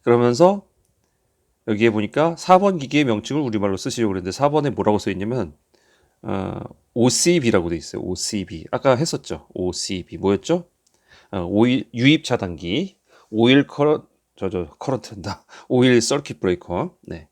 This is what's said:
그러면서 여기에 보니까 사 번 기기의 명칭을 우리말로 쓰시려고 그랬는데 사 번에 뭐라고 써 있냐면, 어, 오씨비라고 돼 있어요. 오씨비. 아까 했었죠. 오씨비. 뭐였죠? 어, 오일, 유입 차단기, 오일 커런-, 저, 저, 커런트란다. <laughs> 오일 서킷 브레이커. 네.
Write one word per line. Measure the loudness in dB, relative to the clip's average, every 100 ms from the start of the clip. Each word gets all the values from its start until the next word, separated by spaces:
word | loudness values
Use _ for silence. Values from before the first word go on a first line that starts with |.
그러면서 | 4 4 4 4 4 4 _ _ _ _ _ _ _ _ _ _ -6
여기에 | 2 2
보니까 | 2 -2 0 0 -2
사 | 4 4
번 | 4 -2
기기의 | -2 0 0
명칭을 | -2 -2 -4
우리말로 | -2 -2 -2 -2
쓰시려고 | -6 -2 -2
그랬는데 | -2 -6
사 | 0 0
번에 | 2 -2
뭐라고 | 0 0 0
써 | -2
있냐면, | -4 -4 -4 -6 -12 _ _ _ _ _ _
어, | -8 -6 -6 -8 -12 -18 _
오씨비라고 | 0 2 2 2 2 2 2 0
돼 | -6
있어요. | -8 -10
오씨비. | -8 -6 -6 -6 -6 -12 -8
아까 | 0 2 2
했었죠. | 0 -6 -8 -12 _
오씨비. | -6 -4 -4 -6 -8 -8 -4
뭐였죠? | 0 0 0 -2 -2 _ _ _ _ _ _
어, | -8
오일, | -2 2 2 2 -4
유입 | 2 4 4
차단기, | 0 -4 -4 -8 -4 -4 -4 _ _ _ _
오일 | 2 6 6 2
커런-, | -2 0 0 _ _ _ _
저, | -6
저, | -6 -8 _
커런트란다. | -6 -6 -8 -12 -10 -10 _ -20
<laughs> | -2
오일 | 2 4 4
서킷 | 2 -4 -4 -4
브레이커. | -2 -2 -4 -6 -6 _
네. | -16 -16 -16